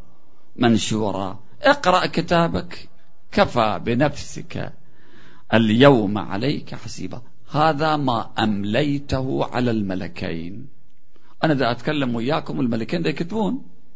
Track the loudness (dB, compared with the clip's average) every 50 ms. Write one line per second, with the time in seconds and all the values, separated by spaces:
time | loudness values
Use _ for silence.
0 | -8 -8 -8 -8 -8 -8 -8 -8 -8 -6 0 4 4 6 6 4 2 0 0 0
1 | 0 -2 -2 -2 -4 -4 -6 -8 -8 -10 -4 0 4 4 4 4 4 4 4 4
2 | 2 0 0 -2 0 2 4 4 4 2 0 -2 -4 -6 -6 -8 -8 -8 -8 -8
3 | -8 -8 -10 -8 -8 -2 2 2 2 4 4 2 2 2 2 0 -2 0 2 2
4 | 2 2 0 -2 -8 -8 -8 -8 -8 -8 -6 -6 -6 -6 -8 -8 -10 -10 -10 -10
5 | -10 -10 -10 -10 -10 -10 -8 -8 -2 2 4 4 6 6 6 8 10 10 8 8
6 | 6 2 0 -2 -2 -4 -4 -2 -2 -2 -2 -2 -4 -6 -8 -8 -8 -8 -6 -6
7 | -6 -6 -6 -8 -8 -8 -8 -8 -6 -2 2 4 4 4 4 2 2 2 2 2
8 | 2 0 0 0 -2 -2 -2 0 0 2 2 0 0 0 2 2 2 2 0 -2
9 | -2 0 0 0 0 0 0 0 -2 0 0 0 2 2 2 2 0 0 -2 -2
10 | -4 -6 -6 -4 -4 -4 -4 -4 -4 -6 -8 -8 -8 -8 -8 -8 -8 -8 -8 -8
11 | -8 -8 -8 -8 -10 -10 -6 0 0 2 2 2 2 0 0 0 -2 -2 0 0
12 | 0 0 0 0 0 0 0 0 -2 -2 -2 0 0 0 0 0 -2 -2 -2 0
13 | 0 0 -2 -2 -2 -2 -2 0 0 0 -2 -4 -6 -8 -8 -8 -8 -8 -10